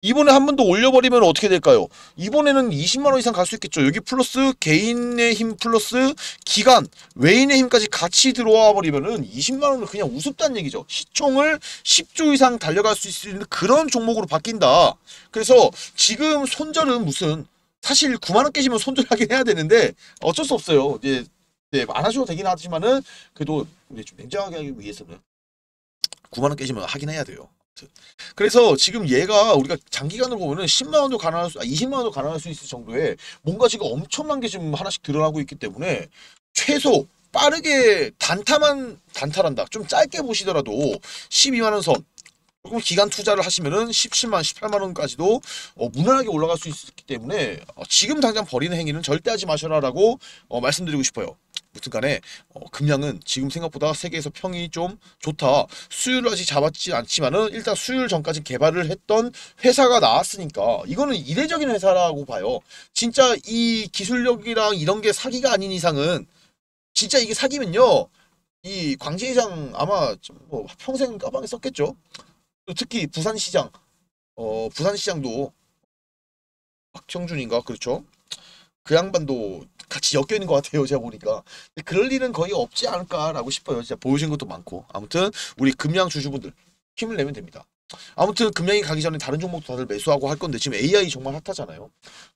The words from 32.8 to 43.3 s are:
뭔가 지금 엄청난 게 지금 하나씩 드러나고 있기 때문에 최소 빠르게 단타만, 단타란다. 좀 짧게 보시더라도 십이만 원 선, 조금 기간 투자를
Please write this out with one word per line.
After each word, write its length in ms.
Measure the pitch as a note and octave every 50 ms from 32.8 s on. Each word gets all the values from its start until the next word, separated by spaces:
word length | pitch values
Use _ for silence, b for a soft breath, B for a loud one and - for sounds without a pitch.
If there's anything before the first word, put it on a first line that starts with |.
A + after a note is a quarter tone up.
| A#2 G#2 A2+ C3 D#3 B2+ - B B B B B
뭔가 240 | _ D3+ F3+ G#3+ B3+
지금 220 | A#3 - - - A#2+
엄청난 480 | A2+ C#3 F#3 - - - D4+ D4+ C#4+ C4+
게 80 | A#3+
지금 260 | A3 F3 F#3+ E3 D#3
하나씩 300 | D3 D3 F#3 G3 - -
드러나고 380 | _ - C#3 D3+ D#3 D#3 D#3 D#3
있기 160 | C#3+ C#3 C#3+
때문에 500 | - - G#2 F#2+ A2 B2 B2+ - G#2 E2 - b b b b b b _ _
최소 560 | _ - - - D4 C#4+ - C#4+ A3+ C#3+ - _ _ _ _ _
빠르게 800 | - - C#4 D4 D4+ E4 D#4 D#4 D4 C4+ B3+ A3+ G3+ F3+ C#3+ A2 - _
단타만, 840 | - - D#3+ G3 G#3 - C#4+ D4+ D4+ D4 C#4 C#4 C4 A#3 D#3+ - _ _
단타란다. 520 | - - C3+ D3 D3+ F#3 F#3+ D#3+ C3+ - G2 -
좀 180 | - A3 G#3 -
짧게 340 | - - - C4+ - E4+
보시더라도 800 | D4 B3 A3 G3+ G3 F#3+ F3+ D3+ C#3 B2 G#2 B2 D3 C3 G2 - B B B B B B
십이만 420 | - - - C4+ C4 A#3 A3+ A3
원 100 | G#3+ G#3
선, 140 | E3+ D#3+ C#3 - E3+ _ _ - - - _ _ _ _ _ _
조금 160 | _ - A3+ A#3
기간 320 | A3 - F3 F3+ G3+ G#3
투자를 340 | G3+ - G3 G#3+